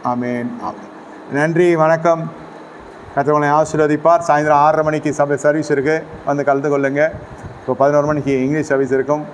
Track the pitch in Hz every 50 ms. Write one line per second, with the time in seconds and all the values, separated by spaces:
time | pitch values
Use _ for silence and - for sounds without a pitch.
0 | - 123 123 120 123 123 123 120 120 120 - - 104 92 - - - - - -
1 | - - - - - - 123 143 147 160 165 170 180 175 170 160 156 156 165 160
2 | 160 175 165 160 160 160 - - - - - - - - - - - - - -
3 | - - - 139 139 143 151 147 147 143 147 151 160 151 - 156 156 147 151 147
4 | 147 165 170 170 165 - 151 147 151 151 151 143 143 156 156 156 151 156 151 156
5 | 147 151 139 - 147 143 147 135 - 151 147 156 151 - 151 139 131 147 156 160
6 | 156 156 - - - - 143 143 139 143 139 139 139 151 143 143 139 135 135 143
7 | 151 160 - - - - - - - - - - - - 127 123 135 143 147 147
8 | 143 147 151 147 131 135 139 131 127 135 147 156 147 151 147 135 139 127 131 131
9 | 127 131 147 151 - -